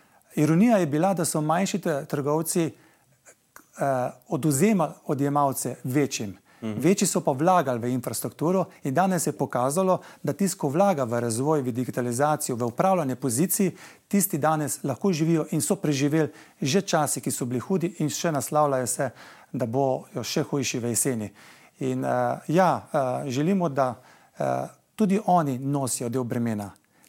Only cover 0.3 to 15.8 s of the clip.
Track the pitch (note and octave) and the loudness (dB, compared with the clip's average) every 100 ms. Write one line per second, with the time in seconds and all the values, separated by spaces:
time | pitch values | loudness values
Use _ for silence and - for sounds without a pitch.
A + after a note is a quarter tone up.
0.3 | - D3+ E3 A#3+ G#3+ D3+ D3 F#3 F#3 E3 | 0 2 4 6 4 2 0 0 0 -2
1.3 | D#3 D3+ E3 G3 F#3+ F3 C#3+ D3+ D3 C#3 | 0 0 0 0 -2 -2 -4 -4 -4 0
2.3 | D#3 D#3+ F3 D#3 - - _ _ _ - | 0 0 0 -2 -4 -18 _ _ _ -20
3.3 | - _ - _ - C#3+ B2+ B2+ - - | -20 _ -20 _ -4 0 0 -2 -8 -6
4.3 | E3 D3+ C3+ G3+ G3+ D3+ - - C3+ C#3+ | -2 0 4 4 4 0 -4 -4 -2 0
5.3 | C#3+ C#3 C3 B2+ B2+ C3 C3+ C3+ - G#2+ | 2 2 0 -6 -6 -2 0 0 -2 -8
6.3 | F#2 _ _ A2 G#2+ D3 G3 F#3+ F#3 D#3 | -12 _ _ -8 0 2 2 2 0 0
7.3 | C3 E3+ F3+ C3+ B2 A#2+ B2+ - A2+ A#2+ | 2 4 4 2 -2 -2 -2 -4 -6 -6
8.3 | - D3+ F#3+ E3+ - D3 C3+ F#3+ F3+ - | -2 0 0 -2 -6 -2 2 2 2 -2
9.3 | - - B2+ C3 E3 F#3 F3+ - - C#3+ | -2 -2 0 0 2 2 0 -2 -8 -6
10.3 | C#3 G3 - D3 D3 G3+ D#3 A#2+ A#2+ A#2+ | -2 -2 0 -2 2 2 2 0 0 0
11.3 | A2+ C#3 D#3 B2+ A#2+ B2 - B2 A#2+ D3 | 0 2 2 0 -2 -4 -2 -2 0 0
12.3 | D3+ - A#2 A#2+ A2+ F#3+ F#3 C#3 B2+ C#3 | 0 -2 -4 -4 0 2 2 0 -2 -2
13.3 | A2+ F3+ - F#3+ - - - - G3+ F3 | 0 0 0 0 -2 -14 -20 -2 0 0
14.3 | D#3 D3+ D#3 C#3+ - C#3+ B2+ G3+ D#3+ D#3+ | 0 0 0 -2 -4 -4 -2 0 0 2
15.3 | E3 D3 D#3+ C#3 G3 | 2 0 -2 0 -2